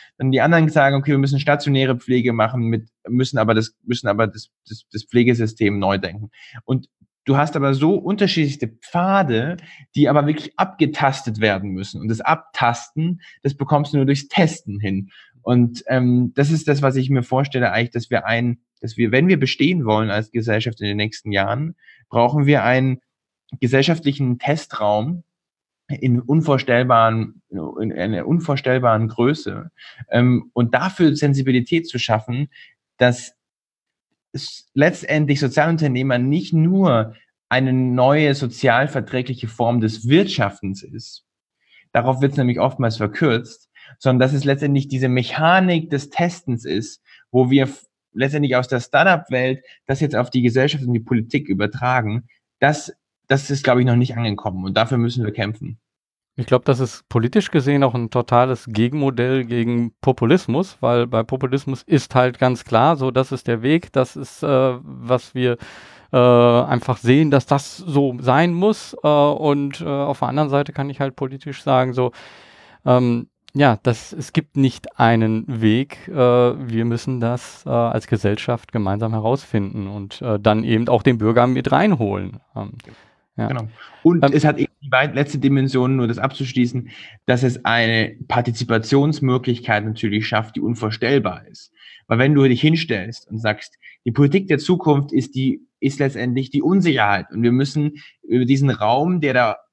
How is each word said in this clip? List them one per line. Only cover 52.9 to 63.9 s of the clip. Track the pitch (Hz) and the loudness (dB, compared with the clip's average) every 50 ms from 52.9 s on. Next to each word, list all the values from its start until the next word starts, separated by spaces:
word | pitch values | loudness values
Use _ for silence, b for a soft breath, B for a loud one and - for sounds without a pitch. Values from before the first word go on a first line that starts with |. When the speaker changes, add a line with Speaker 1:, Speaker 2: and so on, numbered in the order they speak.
| - _ _ _ _ _ _ - | -18 _ _ _ _ _ _ -2
Speaker 1:
das | 131 135 - - | -2 0 0 -2
ist, | 143 135 - | -6 -2 2
glaub | 135 123 123 | 2 4 4
ich, | 123 | 4
noch | 123 117 | 4 4
nicht | 120 127 123 113 | 2 2 0 -2
angekommen | 117 117 110 101 98 - 107 92 92 92 | -4 -4 -4 -4 -4 -6 -8 -6 -6 -6
und | 95 95 | -2 0
dafür | 110 110 113 135 123 | 0 0 2 0 0
müssen | 117 117 120 127 113 | 0 -2 -2 -4 -4
wir | 104 104 | -4 -4
kämpfen. | - 98 101 110 - - - 110 - _ _ _ _ _ _ _ _ _ _ _ - | -4 -6 -6 -6 -8 -12 -14 -14 -16 _ _ _ _ _ _ _ _ _ _ _ -8
Speaker 2:
Ich | 123 | -4
glaub, | - 135 123 - | 0 0 0 2
das | - 135 120 | 2 0 0
ist | 131 117 - - _ - | 0 -4 -6 -12 _ -4
politisch | - 123 110 120 - 220 190 - | -2 0 0 2 0 0 0 2
gesehen | - 160 127 139 143 143 139 | 0 0 0 2 2 2 2
auch | 127 110 | 2 0
ein | 127 117 107 | -2 -6 -2
totales | - 123 120 - 127 120 123 131 127 113 - - | -2 -2 0 2 2 2 2 2 0 -6 -8 -6
Gegenmodell | 110 107 113 123 139 151 139 135 131 117 120 127 131 135 127 | -2 0 0 0 0 -2 -2 -2 -2 -2 -2 -2 0 -2 -2
gegen | 117 120 120 117 117 120 120 120 117 - _ - | -2 -2 -2 -2 0 0 -2 -2 -4 -6 _ -2
Populismus, | 135 127 - 120 113 156 185 - - 117 147 190 190 - - | -2 0 2 2 2 2 2 2 0 -2 -2 -2 -4 -6 -4
weil | - 120 120 120 120 | -2 0 0 0 0
bei | 120 127 113 110 | 0 0 -2 -2
Populismus | - 135 131 135 127 127 139 - - 135 - - | -2 -4 -4 -4 -2 -4 -4 -4 -6 -10 -8 -4
ist | - - 139 - - - | 0 0 0 0 2 2
halt | 131 123 127 123 - | 2 2 2 0 0
ganz | 135 127 127 117 - | 0 0 0 -2 -4
klar, | - 117 113 123 151 170 | -2 2 2 4 4 2
so, | 143 131 131 | 0 -2 -2
das | 120 131 131 - 135 | 0 -2 -2 -2 -4
ist | 127 - | -8 -4
der | - 117 113 110 | -4 -4 -2 0
Weg, | 135 156 170 - - | 0 0 0 -2 -2